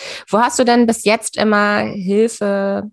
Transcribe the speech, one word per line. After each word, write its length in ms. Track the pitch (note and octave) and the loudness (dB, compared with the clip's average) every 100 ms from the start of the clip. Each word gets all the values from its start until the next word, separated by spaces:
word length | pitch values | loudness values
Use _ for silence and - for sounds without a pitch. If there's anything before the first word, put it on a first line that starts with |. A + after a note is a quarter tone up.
| - - - | -16 -14 -2
Wo 80 | G3+ | 0
hast 200 | B3 - | 0 2
du 60 | |
denn 220 | A#3+ A#3+ A#3 | 2 4 4
bis 180 | A3+ | 2
jetzt 320 | G#3 A3+ - - | 0 0 -2 -2
immer 440 | G#3+ G#3 G#3 G#3 | 2 2 2 0
Hilfe 1040 | G#3+ G#3 F#3 G#3 A3+ - G3+ G3 G3 G3+ G#3 | -2 -4 0 2 0 0 -2 -2 -2 -4 -8